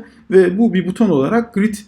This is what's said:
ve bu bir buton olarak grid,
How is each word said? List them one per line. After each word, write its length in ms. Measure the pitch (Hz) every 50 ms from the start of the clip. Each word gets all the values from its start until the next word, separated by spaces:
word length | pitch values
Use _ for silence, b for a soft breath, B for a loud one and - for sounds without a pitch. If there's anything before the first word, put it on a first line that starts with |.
| B B B B B B
ve 280 | 170 190 185 175 180 208
bu 160 | 233 214 175
bir 120 | 185 165
buton 220 | 185 185 - 226 196
olarak 460 | 160 135 135 156 214 233 226 - -
grid, 200 | 196 202 220 208 - -